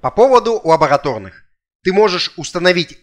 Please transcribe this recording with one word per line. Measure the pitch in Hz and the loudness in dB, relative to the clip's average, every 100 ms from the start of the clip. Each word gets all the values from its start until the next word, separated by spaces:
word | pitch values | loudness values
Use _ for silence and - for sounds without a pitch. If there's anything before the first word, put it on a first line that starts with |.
По | - | -6
поводу | - 262 247 220 226 | 2 4 4 2 -2
лабораторных. | 170 160 147 143 147 113 95 - _ _ _ _ | 0 2 2 0 -2 -6 -10 -20 _ _ _ _
Ты | 185 | -2
можешь | 190 214 180 - - | 2 2 0 -6 -10
установить | 151 180 180 180 160 - | -10 -4 0 0 -2 -6